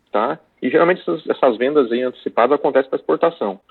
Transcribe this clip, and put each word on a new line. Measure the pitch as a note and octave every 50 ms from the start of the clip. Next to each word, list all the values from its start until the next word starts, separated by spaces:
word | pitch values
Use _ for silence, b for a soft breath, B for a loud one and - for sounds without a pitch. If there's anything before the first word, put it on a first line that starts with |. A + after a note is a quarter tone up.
| _ _
tá? | - G#2 A2 C3 D#3+ E3 _ _ _ -
E | B2+ B2+
geralmente | D3 D#3 E3+ E3+ F#3 F#3
essas, | - - E3+ D#3+ - -
essas | - - - E3+ -
vendas | - B2 C3+ D3+ D3+ C3 A2
aí | A#2 B2
antecipadas | B2+ B2+ B2 - - - - - A2+ B2+ D3
acontecem | C#3+ - D3+ B2+ C3+ C3+ -
pra | -
exportação. | C#3+ - - D#3 D#3 - E3+ E3 - A#2 G2+ F#2 - _ _